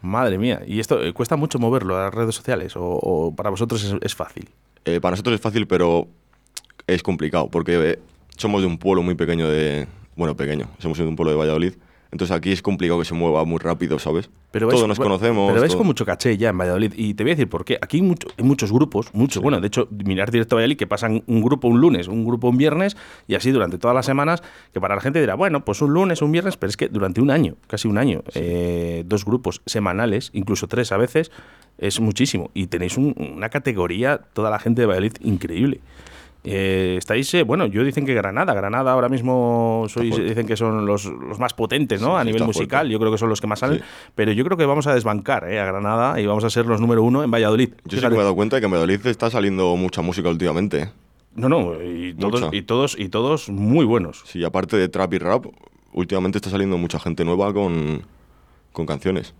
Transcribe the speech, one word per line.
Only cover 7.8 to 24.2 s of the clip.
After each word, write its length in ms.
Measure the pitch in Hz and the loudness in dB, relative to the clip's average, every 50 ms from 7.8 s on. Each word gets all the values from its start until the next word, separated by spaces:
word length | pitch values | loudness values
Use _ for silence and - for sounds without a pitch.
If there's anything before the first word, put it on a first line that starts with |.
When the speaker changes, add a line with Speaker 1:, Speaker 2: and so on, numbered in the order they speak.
| 80 80 85 | 2 2 0
Speaker 2:
eh, 60 | - - - - _ _ - - | -2 -6 -20 -20 _ _ -20 -16
somos 240 | - - 107 104 101 95 | -6 -2 0 0 2 2
de 40 | |
un 120 | 92 85 82 | 0 0 0
pueblo 240 | - 95 95 92 87 | 2 2 2 2 2
muy 120 | 90 90 | 0 0
pequeño 340 | 85 85 76 85 82 82 78 | 0 0 0 0 0 0 0
de... 380 | 76 78 78 76 71 76 73 71 - - - - - | 2 2 0 0 -2 -4 -6 -8 -12 -20 -20 -20 -8
Bueno, 220 | 82 87 78 73 | -4 -4 -4 -2
pequeño, 320 | - 69 71 76 73 - 55 - - | -4 -4 -4 -4 -6 -6 -8 -12 -10
somos 200 | - 82 78 76 | -6 -6 -4 -2
de 60 | 85 | -4
un 120 | 80 80 | -4 -2
pueblo 160 | 80 82 80 76 | -2 0 0 2
de 60 | 76 | 0
Valladolid, 340 | 78 78 78 80 85 90 - - _ _ _ _ _ _ - | 0 0 0 0 0 -2 -4 -6 _ _ _ _ _ _ -8
entonces 220 | 80 92 85 90 | -6 -2 -2 -2
aquí 160 | 85 78 92 98 | -2 0 -2 -2
es 100 | 87 - | -2 -2
complicado 360 | 101 98 87 90 85 85 85 | -4 -2 0 0 0 0 0
que 40 | 85 | -2
se 100 | - 85 | -2 -2
mueva 300 | 82 85 85 78 80 80 | -2 0 2 2 2 0
muy 140 | 82 82 82 | 0 -2 -2
rápido, 400 | - 87 85 73 87 80 78 73 | -2 -2 -2 -2 -2 -2 -2 -2
¿sabes? 320 | - 78 78 85 - - _ _ - _ - | -2 -2 -2 -2 -4 -6 _ _ -20 _ -4
Speaker 1:
Pero 160 | 107 110 113 | -2 0 4
vais, 80 | 123 123 | 4 4
Speaker 2:
Todos 100 | 113 107 | 4 2
nos 120 | 107 104 | 0 0
Speaker 1:
va-, 40 | 131 | 0
Speaker 2:
conocemos, 440 | - 98 92 104 117 117 107 98 98 | 0 0 2 2 0 2 2 2 2
Speaker 1:
pero 100 | 98 113 | 4 4
vais 120 | 127 165 175 | 2 2 2
Speaker 2:
todo. 60 | 90 | 2
Speaker 1:
con 80 | 220 185 | 2 2
mucho 180 | 131 - 113 | 2 0 0
caché 300 | 95 87 - - 127 113 | -2 -2 0 0 0 2
ya 140 | 95 113 113 | 2 0 0
en 80 | 101 90 | 0 0
Valladolid, 340 | 90 90 90 92 110 107 - | 0 0 0 0 0 0 -2
y 180 | - 113 104 104 | -2 -4 -4 -2
te 100 | 104 107 | -2 0
voy 80 | 131 170 | 0 2
a 20 | |
decir 140 | 151 131 87 | 2 0 -2
por 160 | - 82 - | -2 -8 -4
qué. 140 | - 127 - - | -2 -2 -4 -2
Aquí 140 | - - 156 | -2 0 2
hay 40 | 185 | 2
mucho, 240 | 190 175 156 - - - - | 2 2 0 -4 -14 -8 0
hay 60 | 120 | 2
muchos 280 | 131 139 - - 98 104 | 2 4 4 2 2 4
grupos, 400 | 123 151 160 - 101 110 - - | 4 4 4 2 -4 -4 -2 0
muchos, 220 | 104 120 139 - | 0 2 2 2
Speaker 2:
Sí. 60 | 101 90 | 0 0
Speaker 1:
bueno, 180 | 135 143 98 | 0 0 0
de 60 | 90 | -2
hecho, 220 | 107 - - 120 - | -2 0 0 -2 -2
mirar 400 | 107 104 101 98 95 92 98 110 | -4 -6 -2 -2 0 0 0 2
directo 260 | 113 117 113 113 123 | 2 2 2 4 2
Valladolid, 200 | 113 113 123 151 143 | 2 4 2 2 0
que 80 | 104 | -2
pasan 380 | 92 104 101 - 113 110 117 - | -2 -2 -2 0 0 0 0 0
un 160 | - 120 113 107 | 2 2 2 4
grupo 260 | 123 139 131 123 120 | 4 2 2 4 4
un 120 | 120 120 | 6 8
lunes, 260 | 143 175 143 87 87 90 | 8 6 6 4 0 -2
un 160 | 98 113 113 | -2 -2 0
grupo 240 | 113 120 120 120 123 | 0 -2 0 2 2
un 80 | 123 | 4
viernes, 400 | 127 143 156 143 160 190 202 202 202 - - - - - | 4 4 2 2 2 0 -2 -2 -6 -16 -20 -20 -20 -6
y 80 | - 127 | -4 -2
así 160 | 139 - 127 | 0 2 2
durante 260 | 135 131 101 87 87 87 | 2 4 2 0 -2 -2
todas 160 | - 117 123 | 0 2 2
las 120 | 131 120 | 2 2
semanas, 360 | 131 131 139 | 0 0 0